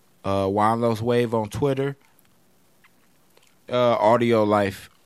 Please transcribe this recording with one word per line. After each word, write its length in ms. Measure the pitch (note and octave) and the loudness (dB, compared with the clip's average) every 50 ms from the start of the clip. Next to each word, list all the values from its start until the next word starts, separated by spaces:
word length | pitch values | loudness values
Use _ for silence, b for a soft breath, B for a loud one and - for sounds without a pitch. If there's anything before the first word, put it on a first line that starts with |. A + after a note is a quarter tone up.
| _ _ _ _ - | _ _ _ _ -6
Uh, 240 | G2 G2 G2 G2 F#2+ | -4 -2 -2 -2 -2
Juan 320 | G2 G#2 G#2 A2 A#2 A#2 | 0 0 0 0 0 0
Los 200 | A#2+ A#2 A2+ G#2+ | 0 -2 -2 -2
Wave 340 | A2+ A#2+ A#2+ A#2+ B2 A2+ A2+ | -4 -2 -2 -2 -2 -2 -4
on 140 | A2+ G#2+ G#2 | -4 -6 -6
Twitter. 480 | - - D3 C#3 C3+ C3 C#3 C#3 C#3 - _ _ _ _ _ _ _ _ _ _ _ _ _ _ _ _ _ _ _ _ _ _ _ _ _ _ _ _ _ _ _ _ _ - | -6 -4 -4 -2 -2 -4 -6 -8 -8 -12 _ _ _ _ _ _ _ _ _ _ _ _ _ _ _ _ _ _ _ _ _ _ _ _ _ _ _ _ _ _ _ _ _ -6
Uh, 260 | A#2+ B2 B2 A#2+ A#2 | -2 0 2 2 2
Audio 480 | G#2 G#2 G#2+ A#2 A#2+ A#2+ A#2 A#2 A2 G#2+ | 4 4 4 4 4 4 2 2 2 2
Life, 460 | G#2 G#2 G#2 G2+ G2 G2 - - - _ _ _ | 2 2 2 0 0 -4 -6 -12 -20 _ _ _